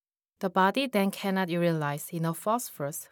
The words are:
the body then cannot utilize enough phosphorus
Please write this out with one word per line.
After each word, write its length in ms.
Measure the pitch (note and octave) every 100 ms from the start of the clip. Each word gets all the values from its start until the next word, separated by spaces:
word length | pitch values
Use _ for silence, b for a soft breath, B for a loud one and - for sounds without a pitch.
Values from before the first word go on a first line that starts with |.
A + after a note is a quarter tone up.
| _ _ _ -
the 80 | F#3+
body 340 | F#3+ F#3+ G3+ C4+
then 240 | G#3 G3
cannot 400 | - G3 F#3+ F#3
utilize 580 | E3+ E3+ E3 D3 D3 -
enough 240 | E3+ E3 E3
phosphorus 720 | G#3 A#3 - - C#3+ C#3 -